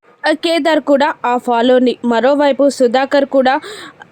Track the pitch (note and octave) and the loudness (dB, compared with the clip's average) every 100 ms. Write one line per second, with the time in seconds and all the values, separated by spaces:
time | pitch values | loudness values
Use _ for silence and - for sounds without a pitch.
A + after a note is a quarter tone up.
0 | _ _ D4 D4+ F4 E4 D#4 D4+ - C#4 | _ _ -4 -4 -2 -2 0 -2 0 0
1 | D4 - A#3+ B3 B3 A#3 B3 B3+ B3+ - | 0 -2 -4 -4 -2 0 2 2 2 -2
2 | A#3+ A3+ B3 C#4+ C#4+ C4 C#4 - B3 B3 | -2 0 0 2 0 2 0 2 0 0
3 | C4+ C#4+ C#4 C#4 C4 D4 - - - - | 0 0 0 0 0 0 -6 -18 -20 -20
4 | - | -20